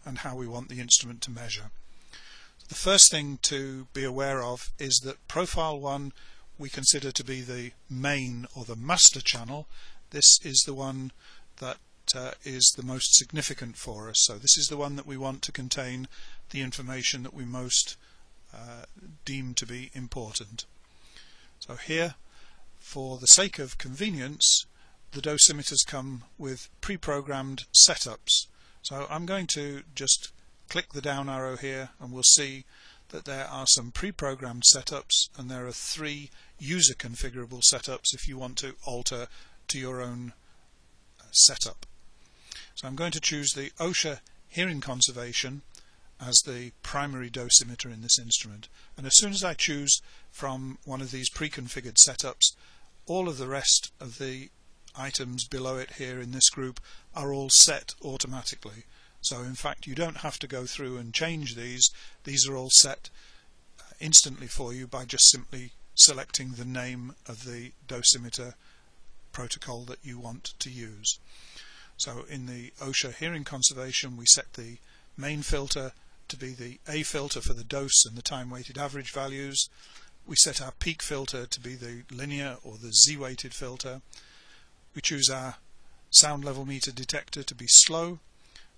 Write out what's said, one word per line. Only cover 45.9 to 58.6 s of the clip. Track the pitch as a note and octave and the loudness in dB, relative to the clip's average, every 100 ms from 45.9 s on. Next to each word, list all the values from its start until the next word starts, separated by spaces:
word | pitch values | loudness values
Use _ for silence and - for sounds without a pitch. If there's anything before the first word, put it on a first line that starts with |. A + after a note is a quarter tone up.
| - - - | -20 -20 -16
as | B2 B2 - | 2 4 4
the | B2 B2 - | -2 -12 -12
primary | - C#3+ C#3+ C3 A#2+ | -8 -6 -6 -6 -8
dosimeter | B2 A#2+ - A#2+ A#2+ B2+ | -8 4 4 4 -2 -12
in | A2+ | -8
this | A#2 - | 0 0
instrument. | A#2 - A2 G#2 - - - - | 2 -2 -2 -14 -18 -20 -20 -12
And | C3+ | 6
as | - | 6
soon | G#3 | 6
as | G3 | 2
I | F#3 | -2
choose | D3+ - C#3+ C#3+ - - - - | -2 -2 0 2 2 0 -16 -18
from | - C#3 C3 C3 C3+ C#3+ | -10 -8 -8 -10 -12 -12
one | C3 | -10
of | C3 | -8
these | B2+ B2+ | -6 -4
pre-configured | - D3+ - A#2+ C#3 B2 - | -4 -6 -8 -10 -10 2 8
setups, | - B2+ - - - - - - - - - | 8 6 -6 2 2 2 -12 -20 -20 -16 -4
all | F3+ F3+ | -2 -2
of | C3+ | -4
the | C3 | -6
rest | C#3 - - - - | -2 2 2 0 -10
of | C3 A#2 | -16 -10
the | C3+ C3 C3 - - - - - | -10 -10 -14 -20 -20 -20 -20 -12
items | C3+ - B2+ B2 - | -6 -6 -6 -8 -8
below | C3 C3 C3 | -8 -6 -8
it | C3 | -10
here | - B2+ B2+ | -12 -10 -10
in | B2 | -10
this | C3 - | 0 2
group | - C3 B2+ - - - D#3+ | 2 -6 -10 -16 -20 -14 -10
are | C#3+ | -6
all | C#3 C3+ | -6 6
set | - - C#3+ - - | 10 10 8 -6 -12
automatically. | D3 C3 B2+ B2+ - - | -10 -8 -8 -8 -8 -10